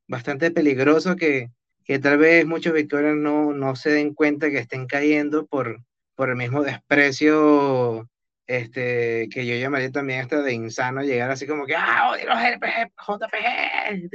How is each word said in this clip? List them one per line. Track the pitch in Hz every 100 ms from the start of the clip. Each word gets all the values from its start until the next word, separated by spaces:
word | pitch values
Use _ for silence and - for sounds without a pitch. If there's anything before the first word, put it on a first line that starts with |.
| -
bastante | 127 147 139 165
peligroso | 170 151 127 139 160 175 175
que, | 160 135 120 _ _ _ -
que | 139
tal | 139 147
vez | 160 170 160
muchos | 165 170
bitcoiners | 160 147 143 147 151
no, | 151 151 151
no | 143 135 131
se | 151
den | 151 147
cuenta | 147 151 147 151
que | 139
estén | 120 131 127
cayendo | 143 147 151 147 151 151
por, | 139 123 113 - _ _ -
por | 131
el | 123
mismo | 120 143
desprecio, | 139 123 _ 143 143 131 151 156 151 147 139 131 120 113 120 _ _ _ -
este, | 127 117 131 123 120 117 117 113
que | 127 120
yo | 120
llamaría | 131 143 131
también | 143 139 131
hasta | 123 151
de | 143
insano, | 117 113 113 127 131
llegar | 143 120 127
así | 131 139
como | 151 139
que, | 160
"Ah, | - - -
odio | - -
los | 233
R | 240 226
P | 226
G, | 226 226 -
J | - 208 220
P | 220
G", | 226 - - - - 196 175